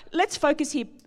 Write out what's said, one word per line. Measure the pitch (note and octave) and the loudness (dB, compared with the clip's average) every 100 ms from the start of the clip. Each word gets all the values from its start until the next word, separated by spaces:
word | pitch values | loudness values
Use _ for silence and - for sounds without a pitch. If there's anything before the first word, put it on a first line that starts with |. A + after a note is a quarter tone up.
| - | -4
"Let's | D#4+ G4 - | 0 0 2
focus | D4 D4 D4 | 2 2 -2
here, | C#4 A3+ - | -4 -6 -12